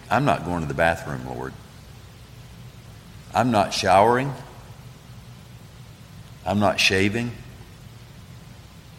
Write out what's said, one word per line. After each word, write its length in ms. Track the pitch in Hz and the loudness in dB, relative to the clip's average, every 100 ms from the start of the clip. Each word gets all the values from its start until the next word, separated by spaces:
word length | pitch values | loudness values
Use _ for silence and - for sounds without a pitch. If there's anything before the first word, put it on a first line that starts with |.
| - | -2
I'm 160 | 113 | 0
not 200 | 139 71 | 2 0
going 160 | 82 87 | -2 -4
to 60 | 73 | -4
the 40 | |
bathroom, 540 | 69 82 85 76 67 64 | 2 2 2 -6 -8 -8
Lord. 260 | 60 65 - - - - - - - - - - - - - - - - - - | -8 -10 -12 -20 -20 -20 -20 -20 -20 -20 -20 -20 -18 -20 -20 -20 -20 -20 -20 -2
I'm 160 | - 123 | 0 4
not 240 | 107 - | 2 2
showering. 580 | - 95 95 113 123 139 131 - - - - - - - - - - - - - - - - - - - - 87 | 0 6 6 8 4 0 -8 -14 -18 -20 -20 -20 -20 -20 -20 -20 -20 -20 -20 -20 -20 -20 -20 -20 -20 -20 -10 -2
I'm 140 | 101 | 2
not 180 | 98 - | 2 2
shaving. 540 | - 95 101 117 120 107 - - - - - - - - - - - - - - - | 2 4 2 0 -4 -8 -16 -20 -20 -20 -20 -20 -20 -20 -20 -20 -20 -20 -20 -20 -20